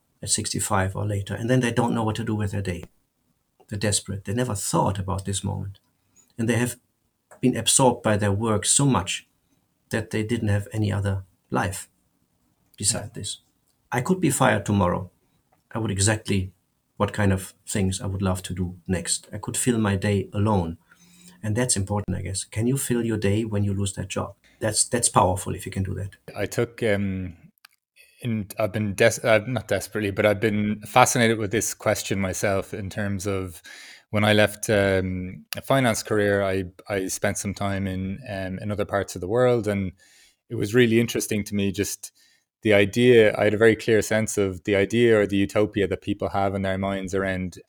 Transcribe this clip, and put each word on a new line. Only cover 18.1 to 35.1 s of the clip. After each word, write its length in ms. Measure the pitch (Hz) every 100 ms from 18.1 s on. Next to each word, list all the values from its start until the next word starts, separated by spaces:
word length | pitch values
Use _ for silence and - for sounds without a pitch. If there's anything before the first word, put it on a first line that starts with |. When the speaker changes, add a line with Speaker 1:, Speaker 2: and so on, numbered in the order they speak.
| 95
Speaker 1:
love 200 | 95 92
to 100 | -
do 220 | 92 90 92 -
next. 400 | 87 - - -
I 40 | 107
could 200 | - -
fill 220 | 127 113
my 160 | 104 98
day 340 | 107 101 -
alone. 440 | 104 107 101 82 82 _ _ _ _ - -
And 120 | 110 107
that's 200 | 127 104
important, 420 | 98 104 98 90
I 40 |
guess. 220 | 92 95
Can 240 | - 110 120
you 100 | 135
fill 260 | - 120
your 140 | 113 107
day 260 | 101 107 113
when 180 | 104
you 100 | 101
lose 200 | 98 98
that 140 | - 95
job? 280 | 98 - - _ -
That's, 260 | 107 101 -
that's 240 | 120 -
powerful 460 | 113 92 90 101 90
if 100 | 92
you 60 |
can 120 | 98
do 120 | 95 95
that. 160 | 95 - - 104
Speaker 2:
I 80 | 98
took, 380 | - 117 -
um, 520 | 113 101 98 95 90 82 - _ _ _ _ _ _ _
and 320 | 123 110 101 -
I've 120 | 107
been 220 | 107 104
des-, 300 | 95 117 -
uh, 160 | 123 107 113
not 200 | 117 -
desperately, 440 | 98 - 107 104
but 140 | 95 104
I've 140 | 101
been 420 | 110 104 104 104
fascinated 580 | - 127 127 127 113 110
with 100 | 101
this 240 | 110 -
question 460 | - 110 101 - 98
myself 540 | 92 87 107 98 -
in 160 | 92 98
terms 360 | - 101 101 101
of 380 | 98 92 - - - - - -
when 120 | 104
I 100 | 104
left, 360 | 104 104 - -
um, 760 | 104 98 95 92